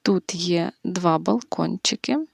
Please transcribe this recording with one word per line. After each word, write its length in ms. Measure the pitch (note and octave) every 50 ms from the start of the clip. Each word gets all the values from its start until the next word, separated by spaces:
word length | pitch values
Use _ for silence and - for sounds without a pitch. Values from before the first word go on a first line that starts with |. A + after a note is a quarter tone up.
Тут 340 | _ - G3 F3+ _ - -
є 360 | E3+ F3 F3 F3 E3+ E3 - - _ -
два 340 | - F#3 F3+ F3 E3+ D#3+
балкончики 1080 | E3 E3 - G#3+ A#3+ - _ - - E3 E3 F3+ F#3+ - - - - - - C4+ D4+ D#4+ -